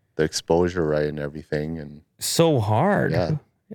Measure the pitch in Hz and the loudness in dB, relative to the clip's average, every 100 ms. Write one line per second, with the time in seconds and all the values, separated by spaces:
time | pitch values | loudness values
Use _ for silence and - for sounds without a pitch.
0 | _ - 80 - - 85 90 90 76 76 | _ -2 -2 -2 0 2 2 0 0 0
1 | 76 73 71 78 - 76 78 82 73 73 | -2 -4 -8 -10 -6 -6 -4 -8 -12 -16
2 | - _ - - 165 135 104 110 190 196 | -20 _ -2 2 4 4 2 2 2 2
3 | - 87 90 156 - _ - | 0 0 0 -2 -8 _ -12